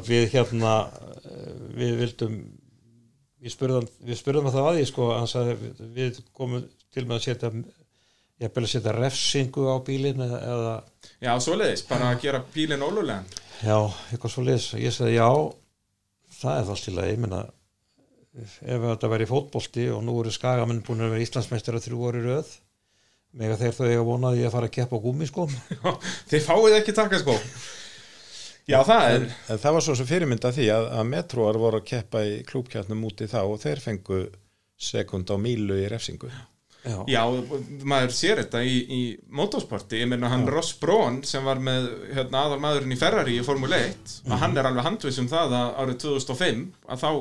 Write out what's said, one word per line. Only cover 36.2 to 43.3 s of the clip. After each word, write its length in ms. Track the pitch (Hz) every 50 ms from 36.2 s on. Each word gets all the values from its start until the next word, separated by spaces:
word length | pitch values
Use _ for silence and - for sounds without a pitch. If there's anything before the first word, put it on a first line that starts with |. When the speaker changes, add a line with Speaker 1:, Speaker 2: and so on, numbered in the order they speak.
| - 123 127 - - - _ _ _ _ _ _ -
Speaker 1:
Já. 140 | 123 110 92 -
Speaker 2:
Já, 160 | 143 127 117 113 120 127 127 117 127 143 131 127 143 143 139
maður 320 | 139 139 143 135 127 127 127
sér 260 | - 156 190 220 143
þetta 200 | 107 - - 117
í, 120 | 123 131 127 123 123
í 160 | 131 131 127 123 117 - - - -
motorsporti. 680 | 131 143 185 208 285 269 - - 110 98 - - 113 110
Ég 80 | 120
meina, 220 | 123 123 120 123 123
hann 140 | 127 127 127
Speaker 3:
Já. 60 | 123
Speaker 2:
Ross 180 | 143 160 160 - -
Brawn, 420 | - 147 156 202 220 165 120 123 135 139
sem 200 | - - 135 135
var 160 | 135 135 131
með, 280 | 131 131 127 127 127 120 113 - 104 101
hérna, 340 | 139 135 127 131 131 131 147
aðalmaðurinn 500 | 151 139 139 147 151 147 139 131 131 127
í 60 | 127
Ferrari 340 | 160 180 214 202 147 123